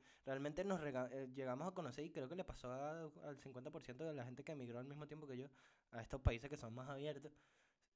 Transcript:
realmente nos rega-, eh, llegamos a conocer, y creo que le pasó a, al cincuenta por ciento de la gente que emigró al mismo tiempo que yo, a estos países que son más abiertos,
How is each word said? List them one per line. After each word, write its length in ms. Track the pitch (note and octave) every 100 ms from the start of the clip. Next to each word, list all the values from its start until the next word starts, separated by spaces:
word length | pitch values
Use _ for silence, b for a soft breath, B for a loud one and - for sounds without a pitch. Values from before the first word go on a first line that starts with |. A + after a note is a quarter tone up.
| B B C3+
realmente 380 | C3+ D3 D3
nos 160 | G3 F3+
rega-, 300 | D3 B2+ B2
eh, 180 | C3+ C3
llegamos 340 | C3 C3 C3 F3
a 40 |
conocer, 320 | F#3 C#3+ B2 D#3
y 60 |
creo 180 | D#3+ C3
que 60 | F3+
le 80 |
pasó 280 | F3 - B2
a, 300 | C3 D3 E3
al 360 | D#3 D#3 D3 C#3
cincuenta 320 | C3+ B2 C#3
por 120 | A#2+
ciento 220 | B2 B2 D#3+
de 80 |
la 100 | C#3+
gente 200 | B2 B2+
que 80 | C3+
emigró 280 | D3 A#2+ A#2+
al 60 | C3+
mismo 220 | D3 C#3+
tiempo 200 | D3+ C#3+
que 100 | B2+
yo, 100 | C#3 B B B -
a 100 | A#2+
estos 200 | A#2 C3+
países 280 | C#3+ A#2 C#3
que 80 | C#3+
son 160 | A2+
más 160 | A#2+ C3
abiertos, 420 | C#3 D3 C#3+ D3 - B B B B _